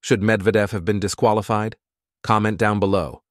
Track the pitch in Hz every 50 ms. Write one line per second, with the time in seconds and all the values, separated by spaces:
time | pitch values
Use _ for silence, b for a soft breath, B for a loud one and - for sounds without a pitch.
0 | _ - 135 107 95 110 110 104 92 107 101 107 104 98 - 104 82 90 107 104
1 | 92 98 - - - 117 107 110 104 - 113 104 107 110 110 _ _ _ _ _
2 | _ _ _ _ _ - 113 107 107 107 107 87 110 104 104 104 95 98 98 98
3 | 82 69 62 - _ _